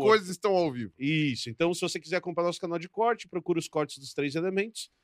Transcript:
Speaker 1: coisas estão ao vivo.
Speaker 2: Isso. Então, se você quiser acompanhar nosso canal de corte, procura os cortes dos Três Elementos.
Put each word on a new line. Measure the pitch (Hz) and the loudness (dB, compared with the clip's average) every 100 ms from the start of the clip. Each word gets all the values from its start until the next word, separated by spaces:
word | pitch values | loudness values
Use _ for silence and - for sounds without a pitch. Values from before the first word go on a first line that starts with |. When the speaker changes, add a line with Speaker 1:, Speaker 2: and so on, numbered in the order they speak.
| 208 | 6
Speaker 1:
coisas | 214 185 | 6 4
estão | 180 208 185 | -2 2 4
ao | 165 | 2
vivo. | 123 107 - | 0 -8 -4
Speaker 2:
Isso. | 139 156 147 120 120 | 0 2 0 -2 -6
Então, | 113 170 | 0 0
se | 170 | 0
você | 175 180 | -2 -4
quiser | 156 180 | -2 -4
acompanhar | 180 170 175 | -2 0 0
nosso | 170 | 0
canal | 175 170 | -4 -4
de | 170 | -6
corte, | - 233 226 - | 0 0 0 -4
procura | 175 175 165 | -6 -2 -2
os | - | 0
cortes | 156 147 - | -2 -4 -6
dos | 135 | -12
Três | - 143 156 | -4 -2 -2
Elementos. | 185 190 220 - - _ | -2 -2 -4 -6 -14 _